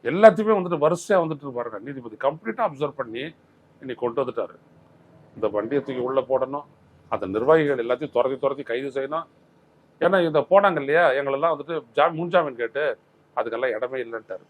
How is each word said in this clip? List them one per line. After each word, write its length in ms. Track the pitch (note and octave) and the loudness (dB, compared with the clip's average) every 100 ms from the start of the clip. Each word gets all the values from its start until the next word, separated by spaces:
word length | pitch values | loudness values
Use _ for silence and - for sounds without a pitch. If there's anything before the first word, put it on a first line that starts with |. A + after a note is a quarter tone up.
| A#2 | -2
எல்லாத்தையுமே 460 | E3 A3 F#3 G#3+ G#3 | 8 8 8 0 0
வந்துட்டு 260 | F3+ E3+ D3+ | 0 2 2
வரிசையா 320 | E3+ - G3 | 0 2 2
வந்துட்டு 320 | D#3+ D3+ C#3+ A#2+ | 2 -4 -8 -8
பாருங்க, 200 | A#2+ G#2 A#2+ | -8 -10 -12
நீதிபதி 300 | C3+ A#2+ G#2+ C3+ | -12 -14 -2 -2
கம்ப்ளீட்டா 380 | D#3+ A3 A3 A3 | -2 -8 -4 -4
அப்சர்வ் 320 | C3+ D3 C3+ | -2 -6 -6
பண்ணி 220 | B2 A2+ D3 - _ _ _ _ | -8 -8 -10 -14 _ _ _ _
இன்னைக்கு 220 | C3+ A#2+ | -12 -6
கொண்டு 180 | A#2+ A#2+ | -4 -2
வந்துட்டாரு. 340 | B2+ A#2 G2 - _ _ _ _ _ - - - | -4 -4 -6 -10 _ _ _ _ _ -20 -20 -6
இந்த 100 | G#2+ G#2 | -4 -2
வண்டியை 260 | A2 C#3 | -2 -2
தூக்கி 220 | C3+ B2+ B2 | -2 -6 -2
உள்ள 120 | C3+ B2 | -2 0
போடணும், 360 | C3 C3 C#3+ - _ _ _ _ | -2 -2 -6 -12 _ _ _ _
அந்த 120 | G#2+ G2 | -6 -4
நிர்வாகிகள் 500 | G2+ B2+ D#3+ D3 C3 | -2 4 4 4 -2
எல்லாத்தையும் 320 | A#2 B2+ D3 A#2+ | -2 -2 -2 0
துரத்தி 220 | B2+ C3 | 0 0
துரத்தி 200 | C#3 C#3 C#3+ | -2 -4 -6
கைது 200 | A#2 C#3 C3 | -6 -4 -6
செய்யணும். 320 | C3+ D#3 E3 _ _ _ _ _ _ _ E3+ | -6 -8 -10 _ _ _ _ _ _ _ 2
ஏன்னா 120 | F#3+ E3+ | 4 2
இந்த 120 | D3+ C#3 | 2 4
போனாங்க 280 | F#3+ G3+ E3 | 6 6 2
இல்லையா, 220 | C#3 D#3 E3+ C3 | 2 4 4 2
எங்களெல்லாம் 340 | C#3 C#3 E3 | -2 0 0
வந்துட்டு 220 | D3 C#3+ D#3+ - - | -2 -4 -8 -4 2
ஜாமீன், 200 | D#3+ D#3+ | 2 2
முன்ஜாமீன் 420 | E3+ F3 D#3 A#2+ | 0 2 2 -4
கேட்டு, 220 | A#2 C#3 D3 A2+ _ _ _ - | -6 -2 -4 -4 _ _ _ -6
அதுக்கெல்லாம் 380 | A#2 A#2 B2+ A2 | -4 -2 -2 -2
இடமே 240 | B2+ C3 A#2 | -4 -6 -8
இல்லைன்ட்டாரு. 400 | A2+ A2 F#2 _ | -10 -10 -14 _